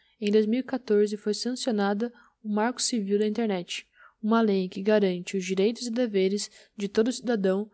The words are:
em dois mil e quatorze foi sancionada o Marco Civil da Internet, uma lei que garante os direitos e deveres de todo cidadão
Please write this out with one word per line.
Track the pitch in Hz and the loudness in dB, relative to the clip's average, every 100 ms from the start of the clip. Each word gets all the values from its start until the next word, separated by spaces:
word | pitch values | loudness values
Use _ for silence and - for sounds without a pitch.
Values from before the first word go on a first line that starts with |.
| _ _ | _ _
em | 208 | 2
dois | 214 214 | 2 2
mil | 240 | 0
e | |
quatorze | 254 254 - 208 208 208 | -2 -6 0 2 2 0
foi | - | -4
sancionada | 208 233 254 - 214 202 208 240 - _ _ | -4 -4 -4 -2 0 0 0 -4 -8 _ _
o | 220 | -4
Marco | 208 220 - | 0 0 0
Civil | - 240 196 202 | 0 0 0 0
da | 214 | 2
Internet, | 214 233 190 175 - - _ - _ | 0 -2 -2 -4 -10 -12 _ -20 _
uma | 214 226 | 2 4
lei | 226 196 185 | 4 2 0
que | 190 | -2
garante | 190 214 196 180 180 196 | 2 4 2 0 -4 -4
os | |
direitos | 180 190 202 240 247 | -2 0 0 0 -4
e | |
deveres | 226 247 202 190 202 - - - | -2 0 0 0 0 -4 -10 -20
de | - 202 | -8 -2
todo | - 220 | 0 0
cidadão | 247 226 233 190 190 214 | -2 -2 0 0 0 -4